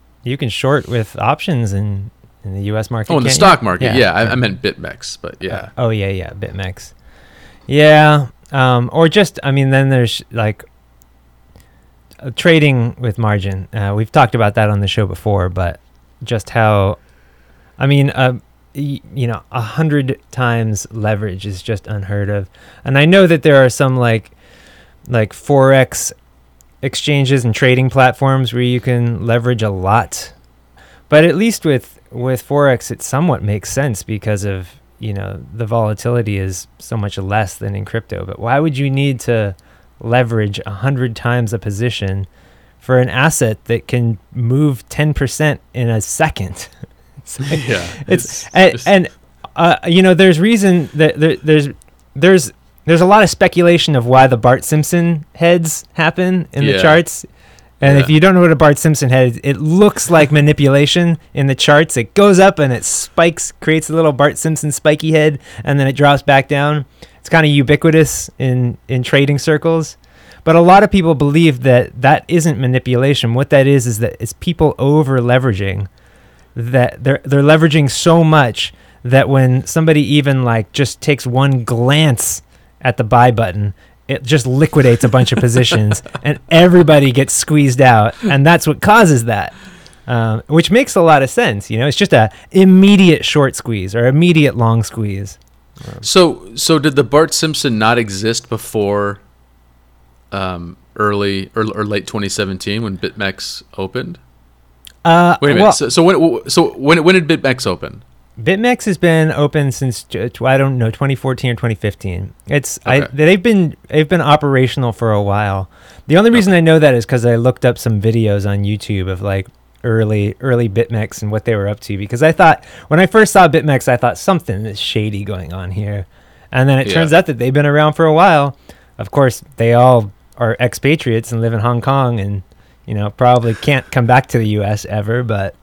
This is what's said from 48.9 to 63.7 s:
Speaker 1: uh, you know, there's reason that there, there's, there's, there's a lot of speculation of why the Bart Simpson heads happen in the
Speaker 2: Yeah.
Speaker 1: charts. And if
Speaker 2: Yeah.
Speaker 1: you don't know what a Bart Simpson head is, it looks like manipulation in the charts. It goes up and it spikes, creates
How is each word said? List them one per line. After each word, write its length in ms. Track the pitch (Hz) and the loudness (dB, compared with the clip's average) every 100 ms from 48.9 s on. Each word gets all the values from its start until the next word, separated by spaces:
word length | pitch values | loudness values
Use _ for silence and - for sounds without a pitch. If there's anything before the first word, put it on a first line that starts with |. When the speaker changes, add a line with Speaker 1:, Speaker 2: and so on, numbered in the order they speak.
| 196 175 - _ _ - | 2 2 -8 _ _ -12
Speaker 1:
uh, 220 | - 170 - 175 | -2 0 0 0
you 140 | 175 | 4
know, 140 | 190 | 4
there's 260 | 170 190 156 | 6 4 4
reason 480 | 208 233 196 180 143 | 2 2 2 2 0
that 260 | 147 156 - | 0 0 2
there, 160 | 160 - | 0 0
there's, 320 | 151 156 143 - _ _ _ 139 | 0 0 0 -8 _ _ _ 0
there's, 360 | 175 185 131 - _ _ - | 4 4 0 -12 _ _ 0
there's 160 | 165 | 2
a 40 | 180 | 6
lot 160 | 208 | 4
of 60 | 185 | 4
speculation 640 | - 185 180 170 170 - 135 | 0 0 2 2 2 0 -2
of 100 | 120 | 2
why 200 | 127 131 | 2 2
the 100 | 120 | 2
Bart 260 | 123 131 | 2 0
Simpson 640 | - 156 147 175 170 160 - | 0 -2 0 -2 -2 -4 -8
heads 500 | - 170 175 160 - - | -2 0 0 -2 -8 -10
happen 560 | - 160 185 180 185 - | -4 -2 -2 -2 -2 -4
in 100 | 135 | -2
the 80 | 143 | 0
Speaker 2:
Yeah. 80 | 98 | 2
Speaker 1:
charts. 460 | 165 165 165 - - _ _ _ _ _ | 4 4 2 -8 -16 _ _ _ _ _
And 160 | 139 139 | 4 4
if 100 | 135 | 4
Speaker 2:
Yeah. 60 | |
Speaker 1:
you 60 | 156 | 4
don't 120 | 190 | 4
know 60 | 180 | 6
what 100 | 175 | 4
a 60 | 147 | 4
Bart 220 | 151 139 | 4 2
Simpson 320 | 156 147 131 | 0 0 2
head 180 | 131 127 | 2 2
is, 80 | 113 | 0
it 140 | 139 117 | -4 -4
looks 520 | 151 180 208 - - | 0 4 4 2 2
like 220 | 165 143 | 2 4
manipulation 840 | 147 147 151 139 139 147 175 170 160 _ | 4 2 2 2 2 2 0 0 -2 _
in 140 | - 139 | -4 -2
the 60 | |
charts. 440 | 131 147 147 160 123 | 0 4 4 2 -2
It 160 | 107 | -2
goes 240 | - 202 185 | 2 4 6
up 200 | 190 190 | 4 4
and 140 | 139 | -2
it 100 | 120 | -2
spikes, 720 | - - - - 170 165 - - | -6 -8 -4 0 0 -2 -10 -6
creates 300 | - | -2